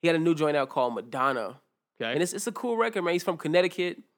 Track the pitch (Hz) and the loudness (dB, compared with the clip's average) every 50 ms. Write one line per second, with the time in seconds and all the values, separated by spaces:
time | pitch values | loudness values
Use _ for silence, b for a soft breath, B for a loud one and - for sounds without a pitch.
0 | - 170 165 160 160 170 165 151 156 151 147 147 135 135 - 143 127 123 117 107 | 4 2 2 4 4 2 2 2 2 2 2 2 0 0 0 0 0 0 -2 -6
1 | 110 120 123 135 127 139 135 123 110 95 131 - _ _ _ _ _ _ _ _ | -8 -8 -4 0 0 0 0 0 -4 -6 -10 -14 _ _ _ _ _ _ _ _
2 | 117 113 123 147 175 175 - 214 - 240 - - - 247 233 226 226 226 220 202 | -6 -2 0 0 0 -2 -2 -6 -6 -6 -8 -6 -4 -4 0 0 0 0 0 -2
3 | 175 170 170 175 - - 175 160 - 160 160 180 185 180 - - 180 180 - - | 0 0 0 0 0 -2 -4 -2 -2 2 4 4 4 4 0 -2 -4 -4 -4 -8
4 | - _ _ | -16 _ _